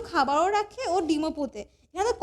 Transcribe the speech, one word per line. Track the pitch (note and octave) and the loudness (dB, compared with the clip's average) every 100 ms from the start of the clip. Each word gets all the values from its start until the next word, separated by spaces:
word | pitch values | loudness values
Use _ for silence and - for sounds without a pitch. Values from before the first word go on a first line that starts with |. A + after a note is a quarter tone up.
| A#4 | 0
খাবারও | E4+ C4 C#4+ F4+ G#4 | 0 2 4 2 2
রাখে, | G#4 - B4 | -2 -4 -2
ও | F4+ D#4+ | 0 2
ডিমও | D4+ D#4 D4+ | 0 0 -4
পোতে। | C#4 G#3 - _ _ | -6 -8 -16 _ _
এখানে | E4+ G#4+ A#4 | -2 -2 2